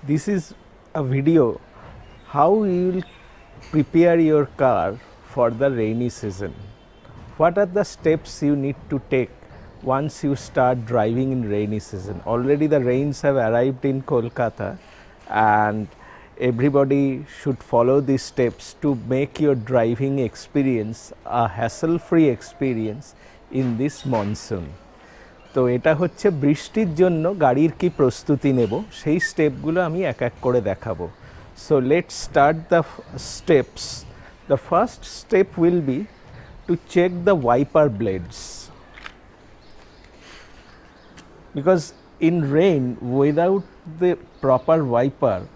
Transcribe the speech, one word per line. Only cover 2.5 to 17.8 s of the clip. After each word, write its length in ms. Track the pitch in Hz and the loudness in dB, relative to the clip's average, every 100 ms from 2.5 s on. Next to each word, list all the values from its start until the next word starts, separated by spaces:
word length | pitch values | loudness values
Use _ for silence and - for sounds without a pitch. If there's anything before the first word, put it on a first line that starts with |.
| 214 | 4
you 280 | 208 180 180 | 2 0 0
will 120 | 185 - - - - - - - | -2 -6 -16 -20 -20 -20 -20 -4
prepare 480 | 156 139 165 170 170 | -2 2 4 4 6
your 280 | 156 151 143 - | 4 4 2 0
car 420 | 131 104 85 113 - - | 2 2 0 -4 -14 -20
for 260 | - - 120 | -10 0 0
the 220 | 110 139 | 2 0
rainy 380 | 127 110 113 123 | 0 -2 -2 -4
season. 440 | - 107 92 98 - - - - - - - - - | -6 -10 -8 -10 -10 -18 -20 -20 -20 -20 -20 -20 0
What 200 | 160 180 | 2 2
are 80 | 202 | 0
the 200 | 185 202 | 0 -4
steps 580 | - 165 160 - - | -2 0 0 -2 -4
you 140 | 143 143 | -2 0
need 180 | 139 135 - | -2 -6 -6
to 120 | 139 - | -6 -2
take 200 | 131 123 - - - - - | -2 -2 -8 -20 -20 -20 -12
once 440 | 127 135 147 - 139 | -2 -2 -2 -6 -4
you 100 | 139 | -4
start 500 | - 156 127 127 113 | -4 0 0 0 -2
driving 460 | 120 110 117 131 | 0 0 0 -2
in 180 | 131 110 | -2 -2
rainy 300 | 104 104 107 | -2 -2 -4
season? 420 | - 98 95 92 - | -6 -12 -10 -10 -4
Already 400 | 117 127 143 151 | -2 0 0 2
the 140 | 147 | 2
rains 400 | 123 127 147 131 | 2 0 -2 -2
have 160 | 147 135 | 0 2
arrived 480 | 113 117 131 127 139 | 2 2 0 0 -4
in 160 | 135 | -4
Kolkata 760 | 131 131 117 - 117 - 101 180 - - - - - | -2 -2 -2 -4 -4 -4 -8 -8 -16 -20 -20 -20 -6
and 580 | 107 110 107 107 107 104 - - - - - | 0 4 4 2 -2 -8 -12 -20 -20 -20 -4
everybody 880 | 127 117 143 139 139 143 139 131 143 - | -2 2 2 2 2 2 0 -2 -10 -8
should 220 | 151 127 | -6 -6
follow 380 | - 117 | -2 2